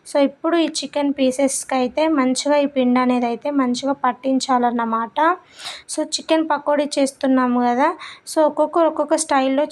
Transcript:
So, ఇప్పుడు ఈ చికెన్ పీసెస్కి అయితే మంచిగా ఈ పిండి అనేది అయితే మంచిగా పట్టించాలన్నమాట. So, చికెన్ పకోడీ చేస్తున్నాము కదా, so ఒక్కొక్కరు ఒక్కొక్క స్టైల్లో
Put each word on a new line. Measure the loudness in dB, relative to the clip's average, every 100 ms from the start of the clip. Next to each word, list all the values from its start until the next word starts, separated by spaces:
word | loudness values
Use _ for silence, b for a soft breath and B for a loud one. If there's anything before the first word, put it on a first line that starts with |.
| -4
So, | 0 0
ఇప్పుడు | 0 0 0
ఈ | 0 -4
చికెన్ | -6 -2 -2 0
పీసెస్కి | 0 2 0 -2 -4 -2
అయితే | -2 0 0 2
మంచిగా | 0 0 0 2
ఈ | 2 0
పిండి | 2 2
అనేది | 2 0 -2
అయితే | -4 -4 -2
మంచిగా | 0 -2 -4 -2 -2
పట్టించాలన్నమాట. | -2 -2 -2 0 0 2 0 -2 -2 -4 0 0 0 B B B B -10
So, | -6 -6 -6
చికెన్ | 0 0 0
పకోడీ | -2 0 0 0 0
చేస్తున్నాము | -2 0 0 2 2 2 0
కదా, | 2 0 -2 B B -4
so | 2 2
ఒక్కొక్కరు | 2 0 2 2
ఒక్కొక్క | 0 -2 -2 0
స్టైల్లో | 0 2 0 0